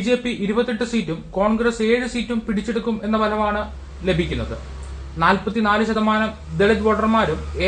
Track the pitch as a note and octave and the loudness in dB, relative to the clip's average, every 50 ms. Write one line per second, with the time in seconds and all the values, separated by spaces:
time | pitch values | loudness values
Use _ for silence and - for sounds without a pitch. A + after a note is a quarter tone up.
0 | F#3+ A#3 B3 A#3+ A#3+ A#3+ - - G3 G3 G#3+ A3+ A#3+ A#3+ A#3+ G#3+ B3 A#3 A#3 A3+ | 2 2 2 2 2 -2 -4 -2 -2 0 0 0 0 0 0 -2 -2 0 0 0
1 | G3 D3+ D#3+ D#3+ - - - F#3 G3 G#3+ A3 A3 A#3 A#3+ A3+ A3+ A3 A3 A#3 B3 | 0 -2 -4 -6 -8 -6 -2 0 2 2 2 2 2 0 0 2 2 2 2 2
2 | B3 A#3+ A#3+ A#3+ A3 - A#3+ A3+ A3 - A3 G3+ G#3+ - A3+ A3+ A3+ A#3 A3 G#3+ | 0 0 -2 -4 -4 -2 -2 -4 -2 -2 -2 -2 -2 -2 -2 -2 -2 -2 -4 -4
3 | G#3 G#3 A3 A3 A3 G#3+ G#3+ G#3+ G#3+ G#3 G#3 G#3 G#3+ G#3 - - - - - - | -2 0 0 2 2 0 0 0 0 0 0 -2 -4 -6 -8 -12 -14 -14 -14 -6
4 | - F#3 F3+ D#3+ F3 D#3 C3 A#2+ A2 G#2+ A2+ A2 - - - - - - - - | -2 0 0 0 0 0 -2 -4 -4 -6 -6 -8 -10 -12 -12 -12 -12 -10 -10 -12
5 | - - - D#3+ E3 F3 F#3+ G3 F#3+ G#3+ G3 A3+ G#3+ G#3 G#3 G#3+ A3 G#3 A3 A3 | -12 -10 -4 2 4 4 4 4 2 -2 -2 0 2 2 2 2 2 2 0 0
6 | G#3+ G#3+ G#3+ G#3+ A3 G#3 - - - - D#3+ D#3+ G3 G3+ A3 G3 G#3 A3 G#3+ G3+ | 2 2 2 2 0 -2 -4 -6 -10 -4 0 2 4 4 4 4 4 2 2 4
7 | G#3+ A3 A3 A3+ G#3 D#3 D#3 D#3+ - - - D#3+ F3 | 4 4 4 4 4 2 0 -2 -4 -6 -4 0 4